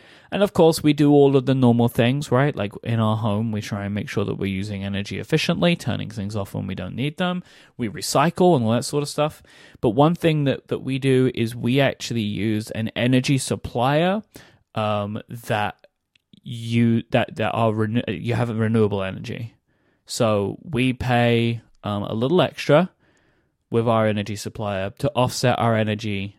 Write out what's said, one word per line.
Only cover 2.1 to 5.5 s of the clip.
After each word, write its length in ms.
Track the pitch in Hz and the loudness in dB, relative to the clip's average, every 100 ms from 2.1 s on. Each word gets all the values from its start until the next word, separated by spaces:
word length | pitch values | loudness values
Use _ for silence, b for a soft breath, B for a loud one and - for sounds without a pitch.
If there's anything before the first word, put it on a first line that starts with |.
| 143 - | 0 0
right? 240 | 123 143 - | 2 2 -2
Like, 160 | 101 - | -6 -6
in 160 | - 113 | -2 0
our 180 | 110 110 | 0 0
home, 360 | 110 104 117 | 0 -2 -2
we 80 | 107 | -4
try 240 | - 104 | -6 -6
and 100 | 101 | -4
make 140 | 104 - | -6 -4
sure 160 | 110 | -4
that 100 | 104 | -4
we're 120 | 104 98 | -4 -4
using 360 | 95 104 98 | -4 -6 -6
energy 380 | 98 98 101 98 | -6 -6 -6 -8
efficiently, 560 | 98 160 - | -2 -2 0